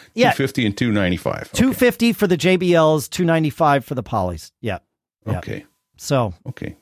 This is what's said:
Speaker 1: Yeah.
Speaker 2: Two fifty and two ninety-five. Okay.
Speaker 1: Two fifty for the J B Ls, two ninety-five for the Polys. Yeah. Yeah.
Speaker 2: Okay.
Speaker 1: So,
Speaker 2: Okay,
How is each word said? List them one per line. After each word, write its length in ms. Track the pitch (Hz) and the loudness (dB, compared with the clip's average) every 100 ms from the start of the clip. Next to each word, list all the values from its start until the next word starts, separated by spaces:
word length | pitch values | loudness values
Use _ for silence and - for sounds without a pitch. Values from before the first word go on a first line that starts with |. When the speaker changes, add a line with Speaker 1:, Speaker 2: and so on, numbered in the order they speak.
| - | -10
Speaker 1:
Yeah. 180 | 226 240 | 0 0
Speaker 2:
Two 40 | 160 | 2
fifty 220 | 135 - 110 | -2 -2 -2
and 120 | 101 | -2
two 140 | 123 | 0
ninety-five. 520 | 104 90 87 - - | 0 0 -2 -4 -6
Okay. 140 | - - | -6 0
Speaker 1:
Two 160 | 262 | 0
fifty 380 | - 247 - 233 | 2 0 2 0
for 140 | - 202 | 2 0
the 80 | 175 | 2
J 200 | 180 185 | 2 2
B 180 | 180 170 | 4 4
Ls, 320 | 156 156 - | 4 2 -2
two 160 | - | -2
ninety-five 600 | 170 165 156 - 156 139 - | 0 2 0 2 2 2 -2
for 100 | 131 | -8
the 80 | |
Polys. 480 | 95 110 90 85 - _ | -4 -4 -4 -6 -14 _
Yeah. 180 | 117 90 - _ _ _ 110 | -8 -8 -12 _ _ _ -6
Yeah. 120 | 92 | -6
Speaker 2:
Okay. 260 | - - - _ _ - | -6 -12 -14 _ _ -14
Speaker 1:
So, 380 | - 139 107 - 127 | -2 -2 -2 -6 -14
Speaker 2:
Okay, 260 | - - - | -12 -14 -14